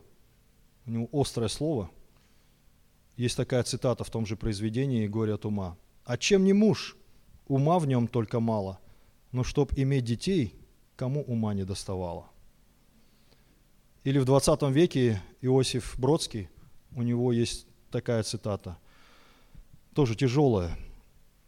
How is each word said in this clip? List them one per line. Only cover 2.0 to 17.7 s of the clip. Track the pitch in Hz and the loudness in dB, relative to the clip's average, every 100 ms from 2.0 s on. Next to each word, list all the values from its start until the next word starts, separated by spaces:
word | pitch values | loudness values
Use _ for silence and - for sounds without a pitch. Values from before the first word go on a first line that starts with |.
| - _ _ _ _ _ _ _ _ _ _ - | -20 _ _ _ _ _ _ _ _ _ _ -4
есть | 120 - | -2 -2
такая | 123 123 | 0 0
цитата | - 123 131 117 | 0 -2 -2 -2
в | - | -4
том | 117 104 | -6 -4
же | 110 | -4
произведении | 113 101 110 117 139 120 104 | -4 -2 -2 -2 0 0 0
"Горе | 110 107 104 | 0 -2 -2
от | 110 | -4
ума". | 104 92 82 _ _ | -4 -6 -10 _ _
"А | - 120 | -8 -4
чем | - 196 | 2 4
не | 190 | 6
муж? | 202 214 143 - - - - - - - | 6 4 2 -4 -16 -20 -20 -20 -18 -2
Ума | 135 143 180 | 2 4 2
в | 143 | 2
нём | 127 117 | 2 2
только | 123 107 120 | 0 0 0
мало, | 113 110 95 92 - - - _ _ | 0 0 -2 -8 -16 -20 -20 _ _
но | 127 | -4
чтоб | 123 - 135 - | -2 0 0 0
иметь | 135 139 | 0 0
детей, | 117 113 180 190 101 - - _ _ - | 0 -2 0 0 0 -6 -20 _ _ -8
кому | 127 147 | -4 -4
ума | 131 117 110 | -2 -2 -2
не | 98 | -2
доставало". | 92 95 - 92 87 85 - - - _ _ _ _ _ _ _ _ _ _ _ _ _ _ _ | -4 -6 -6 -6 -6 -8 -12 -20 -20 _ _ _ _ _ _ _ _ _ _ _ _ _ _ _
Или | 139 139 | -2 2
в | 127 | 4
двадцатом | 135 - 151 143 | 4 4 2 2
веке | 135 175 135 123 101 - - | 2 2 4 2 0 -6 -6
Иосиф | 127 131 127 123 - - | 0 2 2 -2 -6 -2
Бродский, | 131 160 - 113 92 - - - - | 0 2 0 -8 -10 -14 -20 -20 -14
у | 127 | -4
него | 120 120 123 | -2 0 2
есть | 117 117 - - | 2 0 -4 -14